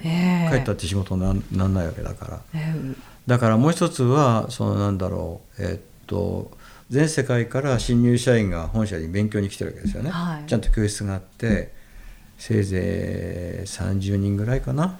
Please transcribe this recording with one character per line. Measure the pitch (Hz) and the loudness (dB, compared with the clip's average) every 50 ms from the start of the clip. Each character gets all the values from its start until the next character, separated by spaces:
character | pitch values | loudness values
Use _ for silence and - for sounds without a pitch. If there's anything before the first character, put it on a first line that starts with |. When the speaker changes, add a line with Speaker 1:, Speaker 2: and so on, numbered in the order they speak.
| - | -2
Speaker 1:
え | 165 165 175 180 180 180 175 170 160 139 | 0 0 2 4 4 4 4 2 2 2
え。 | |
Speaker 2:
帰 | 127 | 0
っ | 135 | 0
た | 117 | -2
っ | 101 | -2
て | - - | -2 -2
仕 | 82 95 | -2 -2
事 | 98 95 - 95 | -2 -2 0 0
に | 92 | 0
な | 90 95 | 2 2
ん-、 | 95 98 - - | 0 0 -2 -2
な | 98 95 95 | -2 0 0
ん | 95 95 | 2 2
な | 95 | 0
い | 85 82 | 0 -2
わ | |
け | - - | -4 -6
だ | 78 - 92 | -8 -8 -8
か | - - | -10 -12
ら。 | 85 82 82 - - - | -12 -12 -14 -12 -8 -6
Speaker 1:
え | 156 156 160 160 | -6 -4 -4 -4
え。 | 147 131 135 131 - - - - - - | -4 -6 -8 -10 -12 -14 -20 -20 -8 -2
Speaker 2:
だ | 123 123 120 | 0 2 4
か | 120 113 | 4 4
ら | 110 | 6
も | 113 131 160 | 6 6 4
う | |
一 | 170 170 175 165 | 4 2 0 0
つ | - - 127 | 0 2 2
は、 | 120 131 151 143 123 113 110 107 - | 4 4 6 6 4 4 2 0 -2
そ | - - 107 | -4 -2 0
の、 | 104 101 101 | 0 0 2
な | 101 101 | 0 0
ん | 101 92 | 0 0
だ | 92 92 | -2 -4
ろ | 90 87 85 85 85 - - - - - | -4 -4 -6 -8 -10 -12 -16 -16 -10 -8
う、 | 95 | -6
え | 90 92 98 | -6 -6 -8
っ | - - - - - | -10 -16 -20 -16 -10
と、 | - 98 92 92 92 92 92 90 - - - - - - - - - | -6 -4 -2 -2 -2 -2 -4 -8 -10 -14 -20 -20 -20 -20 -20 -8 -2
全 | 123 139 160 151 | 2 2 2 2
世 | 156 - - | 2 0 0
界 | 123 123 120 117 113 | 2 2 0 0 0
か | - 131 | -2 -2
ら | 139 143 127 101 | 0 0 0 0
新 | - - 120 120 | 2 2 4 6
入 | 120 120 120 117 | 6 6 4 4
社 | - 131 120 113 | 4 4 4 4
員 | 104 95 | 4 2
が | 87 85 82 78 | 0 -2 -4 -2
本 | - 110 107 | 0 0 0
社 | 101 98 82 | 0 -2 -4
に | 80 80 | -6 -4
勉 | 90 101 107 107 | 0 0 0 0
強 | 107 104 | 0 0
に | 98 95 | -2 -2
来 | - | -2
て | - 92 | -6 -8
る | 85 | -8
わ | - - | -6 -4
け | |
で | - 101 | -4 -4
す | 98 | -4
よ | 90 117 | -4 -4
ね。 | 160 | -4
Speaker 1:
は | 185 170 175 175 160 151 151 | -4 -4 -4 -4 -4 -6 -4
い。 | 151 | -2
Speaker 2:
ち | 120 | -2
ゃ | 110 | 0
ん | |
と | 101 - | 4 4
教 | - 110 107 | 4 4 4
室 | 104 - - | 0 0 -2
が | 104 98 95 | -4 -4 -4
あ | |
っ | 92 | -6
て、 | - - - - 117 113 101 87 - - - - - - - - - - - - - - - - | -8 -10 -10 -4 0 2 2 0 0 -4 -10 -18 -20 -20 -20 -20 -18 -18 -20 -20 -20 -20 -20 -12
せ | - - 110 104 | -4 0 0 2
い | |
ぜ | 101 95 95 92 92 92 90 90 90 92 92 92 90 87 90 87 87 87 87 87 90 | 2 0 0 -2 0 -2 -2 -2 -4 -4 -4 -6 -6 -6 -8 -8 -8 -8 -8 -8 -8
い | |
三 | 95 - - 92 95 98 98 | -8 -6 -4 -2 -2 0 0
十 | 95 98 101 | 0 0 0
人 | 98 98 101 101 | 2 2 2 0
ぐ | 101 107 | 0 0
ら | 117 127 | 0 0
い | 139 | 0
か | - 131 | 0 -2
な、 | 127 147 165 | 0 0 0
Speaker 1:
う | 185 | -2
ん。 | 185 | -2